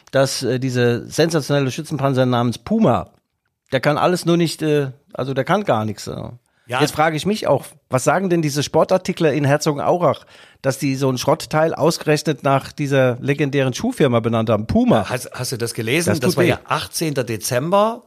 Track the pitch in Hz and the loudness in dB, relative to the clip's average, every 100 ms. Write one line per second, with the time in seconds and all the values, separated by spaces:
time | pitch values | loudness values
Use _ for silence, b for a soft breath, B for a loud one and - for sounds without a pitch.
0 | B 135 135 - 120 127 131 123 120 120 | B 0 0 0 -2 -2 0 2 2 0
1 | - - 165 160 131 143 135 143 156 147 | -2 0 0 0 0 0 0 -4 -6 -2
2 | 139 131 127 120 120 110 - 220 180 104 | 0 2 2 2 0 -2 -2 2 4 2
3 | - _ _ _ _ _ _ 131 147 147 | -2 _ _ _ _ _ _ -2 0 2
4 | 156 180 165 170 165 - 156 147 135 127 | 2 0 2 2 2 0 0 0 0 -8
5 | _ - 131 135 131 185 202 117 110 101 | _ -8 -4 -2 0 0 0 0 -2 -6
6 | - - - 120 _ _ - 123 143 - | -10 -10 -10 -14 _ _ -6 -2 0 2
7 | 156 156 170 214 - 139 - - _ 127 | 0 0 -2 -2 0 0 -2 -18 _ -2
8 | 147 156 196 170 151 139 131 156 185 185 | 2 0 2 0 0 -2 0 0 2 2
9 | - 175 160 139 139 147 160 143 90 180 | 0 -2 0 2 2 0 0 -2 0 2
10 | 160 120 - B B B 135 127 143 135 | 0 0 -6 B B B -4 -2 -2 -2
11 | 135 127 - 165 - 156 160 - 160 170 | -2 0 0 -2 0 0 0 2 0 0
12 | - 151 - 143 139 135 - - 143 139 | 0 0 0 -2 0 0 -2 -6 -2 2
13 | 131 123 127 143 143 139 131 120 233 - | 2 0 -2 -2 0 0 0 -2 -4 2
14 | 147 117 113 117 113 107 107 220 247 123 | 2 2 2 0 2 0 2 2 4 4
15 | 95 104 - - 123 113 117 - 113 151 | 2 -4 -8 -8 -6 -6 -6 -4 -2 0
16 | 175 - 127 - 175 - - 143 - - | 0 0 2 2 2 0 -2 -4 -4 -4
17 | 160 139 117 110 - 123 160 196 214 233 | -4 -2 -4 -4 -2 -2 2 2 2 -2